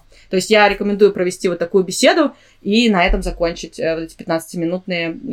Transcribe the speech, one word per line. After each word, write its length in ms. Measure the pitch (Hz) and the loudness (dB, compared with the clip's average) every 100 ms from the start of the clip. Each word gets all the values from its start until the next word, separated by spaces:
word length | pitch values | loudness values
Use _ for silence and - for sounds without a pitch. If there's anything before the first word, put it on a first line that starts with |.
| _ - _ | _ -20 _
То 80 | 190 | -4
есть 120 | - | 2
я 200 | 214 202 | 4 4
рекомендую 420 | 196 202 202 208 | 2 -2 2 2
провести 380 | 202 180 180 190 | 2 -4 -2 -4
вот 100 | 170 | -2
такую 240 | 170 196 | 0 0
беседу 480 | 185 185 269 349 294 - _ _ | 0 2 4 4 2 -2 _ _
и 280 | 202 214 233 | -2 2 2
на 160 | 190 185 | 4 2
этом 160 | 185 | 0
закончить, 560 | 180 - 170 170 - - | -2 -4 -4 -4 -12 -6
э, 160 | 160 165 | -4 -4
вот 80 | |
эти 120 | 160 - | -8 -12
пятнадцатиминутные, 1000 | - 165 - 180 165 180 185 175 165 156 143 | -6 -6 -6 -6 -4 -4 -6 -6 -6 -8 -8